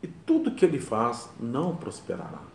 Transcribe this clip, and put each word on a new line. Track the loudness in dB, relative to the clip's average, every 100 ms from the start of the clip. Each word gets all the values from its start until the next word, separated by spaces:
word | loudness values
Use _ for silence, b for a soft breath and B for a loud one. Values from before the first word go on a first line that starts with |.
e | -12
tudo | -14 2 4 4
que | 4
ele | 4 4
faz | -2 0 0 0 -10 -8
não | -4 0 0
prosperará. | -2 -6 -10 -8 -8 -8 -12 -16